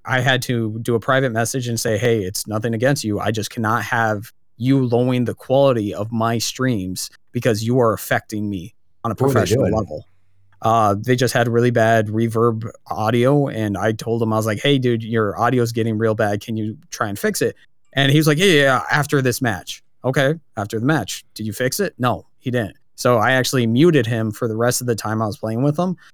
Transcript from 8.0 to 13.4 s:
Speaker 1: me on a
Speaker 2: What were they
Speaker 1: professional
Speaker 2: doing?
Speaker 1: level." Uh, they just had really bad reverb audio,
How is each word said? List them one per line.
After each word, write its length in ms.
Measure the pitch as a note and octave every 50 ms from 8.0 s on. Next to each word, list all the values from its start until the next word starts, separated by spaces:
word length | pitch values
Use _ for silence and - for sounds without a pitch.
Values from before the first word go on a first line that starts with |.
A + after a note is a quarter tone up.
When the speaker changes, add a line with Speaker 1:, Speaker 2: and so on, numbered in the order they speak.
| - - C3 A2+ - - A2+ G#2 G#2 G#2
Speaker 1:
me 260 | G2+ F#2 E2 - - _ _ _ _ _ -
on 60 | A#2
a 40 | A2+
Speaker 2:
What 60 | - B2+
were 120 | C3+ C3
they 60 | B2
Speaker 1:
professional 240 | G#2+ F2 G#2 C3 B2+
Speaker 2:
doing? 100 | G2 G#2
Speaker 1:
level." 320 | A2 G#2 E2 D2+ D2+ - _ _ _ _ _ _ _ _ _ _ - -
Uh, 320 | A2+ A2+ A2+ A2 G#2 G2+ G#2
they 160 | G#2+ A#2+ B2+
just 200 | B2 C3 A2+ -
had 120 | B2+ A#2+
really 240 | A#2+ A#2 A#2 A#2+ B2
bad 360 | A#2 A#2 A2+ A2+ A2+ A2+ A2 G#2+
reverb 600 | G#2 A2 A#2 A#2 A2 A2+ A#2 A#2+ A#2 A2 A2+ A2 - - -
audio, 640 | - - - G#2+ A2 A#2+ A#2+ A#2+ B2+ C#3+ D3